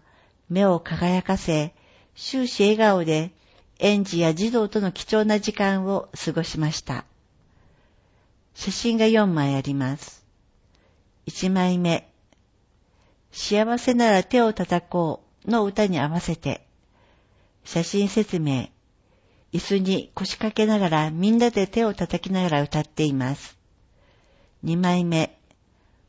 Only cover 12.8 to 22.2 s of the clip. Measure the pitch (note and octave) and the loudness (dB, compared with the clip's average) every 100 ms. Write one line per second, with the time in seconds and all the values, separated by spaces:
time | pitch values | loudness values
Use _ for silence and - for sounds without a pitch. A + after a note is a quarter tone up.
12.8 | _ _ _ _ _ - - G#3 A3 A#3+ | _ _ _ _ _ -12 -2 0 2 0
13.8 | - A#3+ A#3 G3 - B3 A#3 A3 F3 F3 | 0 4 4 4 4 2 2 0 -2 -2
14.8 | - F3 E3 - _ _ - A#3 G3+ G3 | -2 -2 -2 -4 _ _ -2 0 0 0
15.8 | G#3 E3 C#3+ E3+ - E3 C#3+ - _ _ | 0 0 -2 -2 -4 -6 -6 -8 _ _
16.8 | _ _ _ _ _ _ _ _ - E3 | _ _ _ _ _ _ _ _ -6 -4
17.8 | E3+ G3+ G3+ A3 G#3 F3+ D3+ C3 - _ | -2 -2 0 0 -2 -2 -2 -2 -4 _
18.8 | _ _ _ _ _ _ _ E3+ - G3 | _ _ _ _ _ _ _ -8 -2 -2
19.8 | F#3+ F#3+ - - F#3+ - A3 G#3+ G#3+ G#3+ | 0 -2 -4 -8 -8 -6 -4 0 0 2
20.8 | F#3 D#3 D#3 D#3+ G3 A#3 A#3+ G#3+ F#3+ A3+ | 2 0 0 0 2 4 2 0 -2 0
21.8 | A3+ G3+ E3+ - | -2 -2 -4 -4